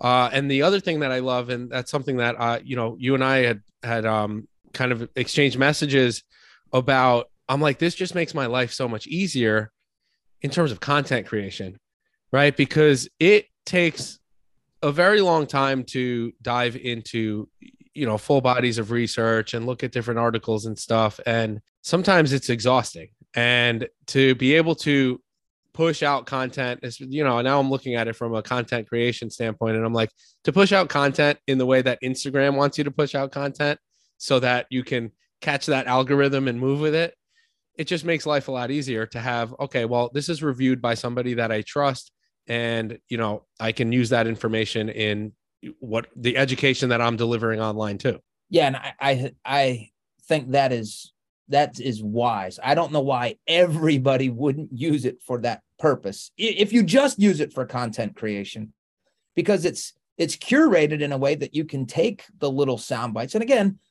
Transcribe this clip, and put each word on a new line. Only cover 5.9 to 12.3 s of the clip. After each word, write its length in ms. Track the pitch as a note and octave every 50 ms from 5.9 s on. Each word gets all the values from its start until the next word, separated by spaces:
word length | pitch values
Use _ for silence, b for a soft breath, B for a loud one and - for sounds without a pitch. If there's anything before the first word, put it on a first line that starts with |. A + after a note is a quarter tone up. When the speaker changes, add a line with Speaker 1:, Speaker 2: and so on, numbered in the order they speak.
| C3+ C#3 C3 B2 A2+ - - b b b b b b b b _ -
Speaker 1:
about, 560 | C3 B2 C3+ C3+ C3 B2+ C3 B2 A#2+ - - _ _ _ -
I'm 140 | C3 C#3+
like, 180 | D3+ D3 C3+ -
"This 160 | E3 F3 -
just 180 | - F#3 F3 -
makes 200 | F3+ E3 - -
my 120 | D3+ C3+ A#2+
life 260 | A#2+ B2+ B2 A#2 -
so 160 | - C3+ A#2+
much 180 | A#2 G#2+ - -
easier 640 | D#3 F3 G3 F3 - C3 A#2 A2 G#2+ G#2+ G#2+ G#2+ - _ _ _ _ _ _ _ _ _ _ _ _ _
in 80 | - C#3+
terms 220 | C#3 F3 E3+ C#3+ A2
of 60 | -
content 460 | - - C#3+ C#3+ C#3 C#3 C3+ A#2 G2 -
creation," 520 | - G#2+ G2+ F#2+ - - G2+ F#2 G2 - _ _ _ _ _ _ _ _ _ _